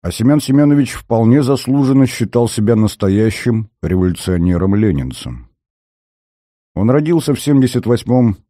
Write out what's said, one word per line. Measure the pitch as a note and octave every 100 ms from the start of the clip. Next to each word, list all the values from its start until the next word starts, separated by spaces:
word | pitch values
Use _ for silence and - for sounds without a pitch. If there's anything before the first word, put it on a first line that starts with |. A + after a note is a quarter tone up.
А | F2
Семён | - A#2+ D3+
Семёнович | C#3 C3+ D3 C#3+ B2+
вполне | - - A2+ A2+ C#3
заслуженно | C3 C3+ - C#3 C3+ C3+
считал | B2+ - F#2+ A#2+ A#2
себя | - G#2+
настоящим | A2+ G#2+ - G2 G2+ A2 - B2 A2+ G#2+ _
революционером-ленинцем. | E2 F#2 F2+ E2+ - F2+ F2 F2 F#2+ G2+ A2 C#2+ B1+ B1+ A#1+ A#1+ A1+ _ _ _ _ _ _ _ _ _ _ _ _
Он | E2+ A2
родился | C#3 D3+ E3 C#3+
в | C3+
семьдесят | D3 C#3+ B2+ B2
восьмом | A#2 A#2 - B2+ A#2+ F#2